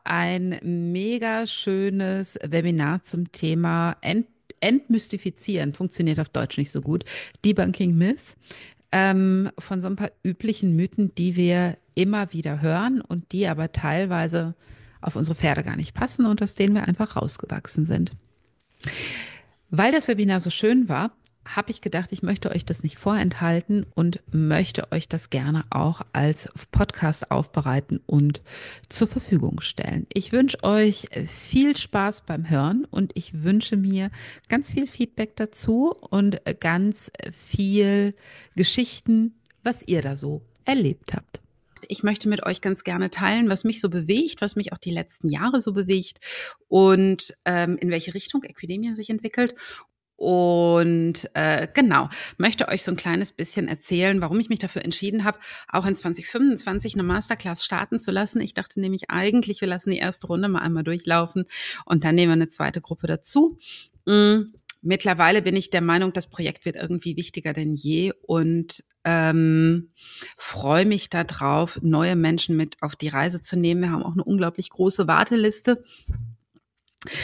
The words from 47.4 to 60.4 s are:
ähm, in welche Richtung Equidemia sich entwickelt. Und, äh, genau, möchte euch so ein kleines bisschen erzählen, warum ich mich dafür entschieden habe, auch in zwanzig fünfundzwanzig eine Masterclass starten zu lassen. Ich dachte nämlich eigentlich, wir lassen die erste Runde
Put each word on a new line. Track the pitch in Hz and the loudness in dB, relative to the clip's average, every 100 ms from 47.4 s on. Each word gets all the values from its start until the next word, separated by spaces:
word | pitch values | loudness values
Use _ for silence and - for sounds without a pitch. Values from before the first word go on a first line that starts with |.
| - | -2
ähm, | 175 175 180 | 0 0 0
in | 175 | 0
welche | 170 165 185 | -2 -4 -10
Richtung | - 277 | -4 -4
Equidemia | - - 170 185 233 220 | -4 -12 -8 -6 -4 -6
sich | 214 | -6
entwickelt. | 220 220 233 247 240 - - - _ _ _ | -4 -4 0 0 -2 -16 -18 -20 _ _ _
Und, | - 180 175 175 170 170 170 170 165 160 - | 2 4 4 4 6 6 6 4 2 -2 -4
äh, | 147 156 156 165 | -2 0 0 0
genau, | - 254 143 143 - - - | 4 6 4 2 -6 -12 0
möchte | 214 220 - | 0 0 -2
euch | 190 | -2
so | - | -4
ein | 180 | -4
kleines | 180 170 196 | -2 -2 -2
bisschen | - 170 - 170 | -6 -6 -4 -4
erzählen, | 156 - 175 190 196 | -6 -2 2 2 2
warum | 165 190 | 2 0
ich | 226 | 0
mich | 233 | -2
dafür | 190 - - | -4 -6 -6
entschieden | 165 196 214 208 | -4 -2 -2 -2
habe, | 208 - - - | -4 -12 -18 -4
auch | 185 190 | 0 0
in | 196 | 0
zwanzig | 175 170 - | -2 -6 -6
fünfundzwanzig | 233 277 240 - 196 226 | 2 2 2 -2 -4 -4
eine | 202 | -2
Masterclass | 180 185 - 226 185 170 - | 0 0 -2 -4 -4 -6 -4
starten | 190 202 233 | -4 -2 -4
zu | - | -2
lassen. | 190 202 240 | -2 0 -2
Ich | 208 | -4
dachte | - 190 - | -6 -8 -4
nämlich | 190 190 - | -4 -4 -4
eigentlich, | 170 196 240 226 202 | 0 2 2 2 -2
wir | 196 | -4
lassen | 180 196 | -2 -2
die | 190 | -2
erste | 180 185 - | -2 -4 -4
Runde | 175 | -2